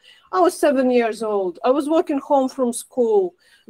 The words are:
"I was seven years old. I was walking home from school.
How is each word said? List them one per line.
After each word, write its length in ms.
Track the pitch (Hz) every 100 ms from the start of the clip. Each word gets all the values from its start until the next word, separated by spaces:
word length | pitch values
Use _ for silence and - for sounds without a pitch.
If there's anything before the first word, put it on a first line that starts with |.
| _ _ _
"I 100 | 370
was 100 | 349
seven 400 | - 311 262 254
years 320 | 247 226 220
old. 360 | 220 202 185 165
I 80 | 247
was 160 | 285 285
walking 320 | 320 349 277
home 260 | - 277 262
from 240 | - 240
school. 560 | 233 - 254 233 208 180 - _ _